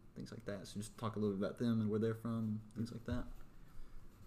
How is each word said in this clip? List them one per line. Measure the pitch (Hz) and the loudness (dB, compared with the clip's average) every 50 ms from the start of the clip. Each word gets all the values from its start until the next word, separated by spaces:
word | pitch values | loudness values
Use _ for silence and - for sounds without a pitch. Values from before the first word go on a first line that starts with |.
| - - - | -14 -12 -10
things | - - - | -8 -8 -8
like | - 113 - | -8 -6 -4
that. | - 104 95 - - | -4 -4 -4 -6 -6
So | - 101 | -6 -6
just | 104 - - - | -6 -6 -6 -4
talk | 120 110 104 104 | -4 -2 2 4
a | |
little | 104 104 98 | 4 4 4
bit | 95 101 | 4 2
about | 92 - - | 0 2 2
them | 123 117 117 113 | 4 4 6 6
and | 110 104 | 6 4
where | 107 107 | 6 6
they're | 110 113 113 | 6 4 4
from, | 110 - 117 113 113 113 110 107 107 - - - | 2 0 0 0 2 2 2 0 0 -2 -4 -4
things | - 117 117 | -2 -2 -2
like | - 117 - | -2 -4 -2
that. | - - - - - - - - - - - - - - - - - - - - - - - - | 0 0 0 0 0 -4 -6 -8 -10 -12 -14 -14 -10 -6 -6 -6 -4 -6 -8 -8 -10 -12 -14 -10